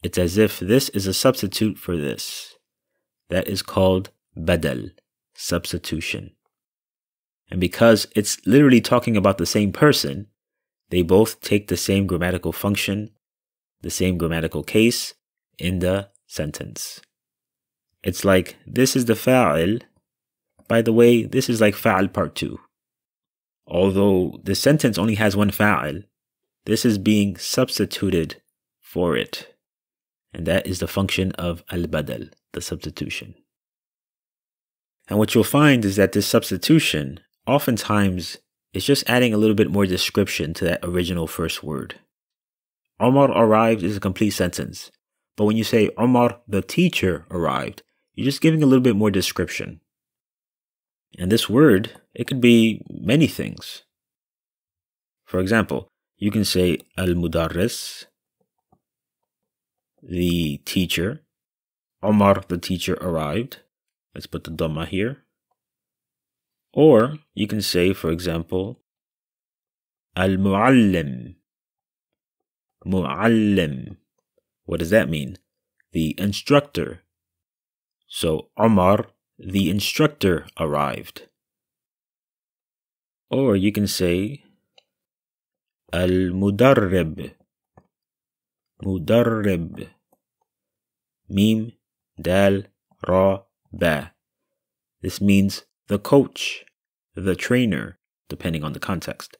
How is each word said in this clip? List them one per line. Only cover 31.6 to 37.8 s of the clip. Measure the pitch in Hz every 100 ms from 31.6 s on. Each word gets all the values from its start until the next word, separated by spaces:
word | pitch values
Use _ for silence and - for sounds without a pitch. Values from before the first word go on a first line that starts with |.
| -
al-badal, | 92 80 80 76 58 - _ _
the | -
substitution. | - 82 78 - 76 - - - _ _ _ _ _ _ _ _ _ _ _ _ _ _ _ _ _
And | 101
what | 104 120
you'll |
find | 101 143 151 131 101
is | 98
that | 95
this | 104 101
substitution, | 117 - 95 - 160 - 78 69 67 _ _ -
oftentimes, | 135 - 113